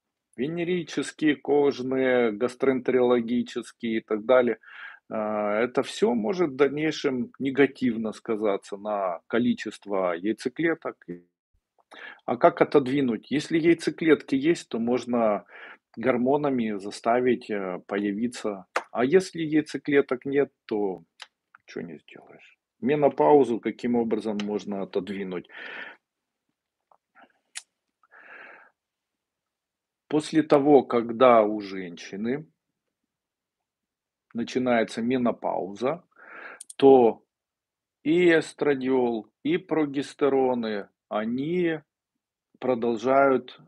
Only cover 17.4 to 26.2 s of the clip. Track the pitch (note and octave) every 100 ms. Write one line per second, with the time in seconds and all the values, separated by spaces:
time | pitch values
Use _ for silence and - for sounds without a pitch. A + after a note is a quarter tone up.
17.4 | - G#2 F#2+ F2+ - G2+ G#2 G2+ A#2 -
18.4 | A2 G2 - - - - B2+ F#3 F#3 E3
19.4 | D#3+ D3+ D3+ C#3 - C#3+ C#3 B2 C#3 C#3
20.4 | C3+ _ - G#2+ G2+ F2 E2 _ - _
21.4 | _ _ - - F2+ D2+ - - - -
22.4 | - _ _ _ A2+ D3+ C#3+ C3 D3+ D3
23.4 | A#2+ A2+ A2+ G#2+ B2 A#2+ A2+ A2 G#2+ G#2
24.4 | G#2 G#2 F#2 G2 F#2+ G2+ F#2 G2 F#2+ F2+
25.4 | - - - - - - _ _